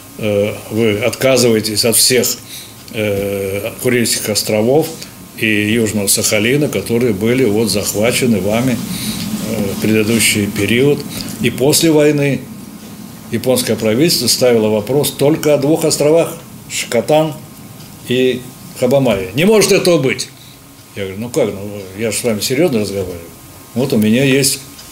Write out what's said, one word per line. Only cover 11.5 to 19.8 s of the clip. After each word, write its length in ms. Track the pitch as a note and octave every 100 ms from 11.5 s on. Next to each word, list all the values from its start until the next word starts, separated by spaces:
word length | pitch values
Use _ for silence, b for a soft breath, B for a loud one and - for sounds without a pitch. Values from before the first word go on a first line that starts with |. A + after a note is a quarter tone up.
после 400 | - C3+ - E3
войны 520 | D3+ D3 D3 C#3+ B2+ - - - - - - - - -
японское 420 | A#2+ B2+ B2 -
правительство 540 | G#2+ A2 A2+ E3+ - A2+
ставило 400 | - B2+ A#2 G#2+
вопрос 420 | G#2+ G#2 C#3 C3+
только 440 | - C#3 D#3+ A#2
о 40 | C#3
двух 260 | C#3 D#3+
островах, 520 | D#3 - D3 E3 D3+ - - - -
Шикотан 680 | - - A#2 - D3+ D#3 C#3 - - - - - - -
и 360 | B2 B2+ B2+ - - - -
Хабамаи. 520 | B2 C#3 B2+ G2 F#2
Не 100 | A2+
может 280 | F#3+ G#3+ G3
этого 260 | F#3+